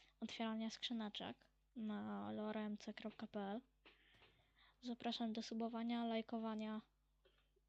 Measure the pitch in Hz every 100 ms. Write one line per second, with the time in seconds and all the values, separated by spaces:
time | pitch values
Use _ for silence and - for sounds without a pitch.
0 | - _ 226 - 226 220 226 - - 233
1 | 214 - - 262 - _ _ - 214 208
2 | 214 202 202 214 214 214 214 208 - 214
3 | 220 - 226 208 196 214 - _ - -
4 | - - - - _ - - - 247 233
5 | 233 226 233 214 220 226 226 233 233 233
6 | 233 226 220 226 226 214 214 220 - _
7 | _ _ - _ _ _